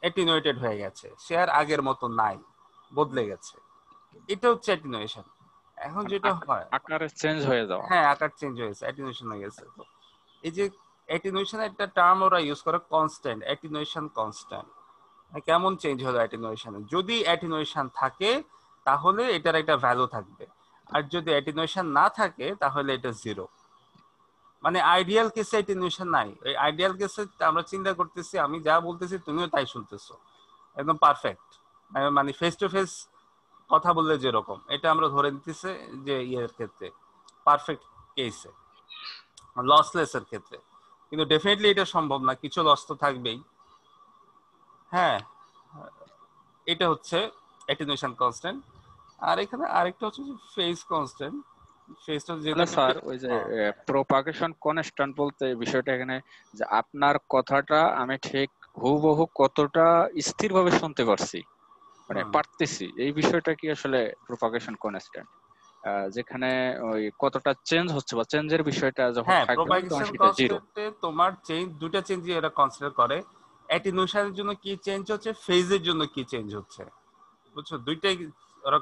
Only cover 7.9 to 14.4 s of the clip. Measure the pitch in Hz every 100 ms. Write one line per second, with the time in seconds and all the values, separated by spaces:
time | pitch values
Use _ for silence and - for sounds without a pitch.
7.9 | 180 147 143 151 - 143 120 113 101 123
8.9 | 135 135 120 117 104 101 - - - -
9.9 | _ _ _ _ _ 165 170 202 196 _
10.9 | _ - 160 196 190 196 220 214 196 196
11.9 | 196 175 190 190 180 147 147 160 165 -
12.9 | 156 156 - 139 110 - 143 160 151 151
13.9 | 160 151 - 107 101